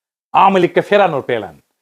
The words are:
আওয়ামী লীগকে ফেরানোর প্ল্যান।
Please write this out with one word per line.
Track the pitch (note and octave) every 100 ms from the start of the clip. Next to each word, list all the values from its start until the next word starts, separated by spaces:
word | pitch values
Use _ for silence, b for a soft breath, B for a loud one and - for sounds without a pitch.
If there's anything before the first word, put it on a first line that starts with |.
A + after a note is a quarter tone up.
| _ _ _
আওয়ামী | D#3+ F#3+ F#3+
লীগকে | F3 F3+
ফেরানোর | - G3+ F#3 C#3+
প্ল্যান। | A2+ A#2+ F#2 D2 _ _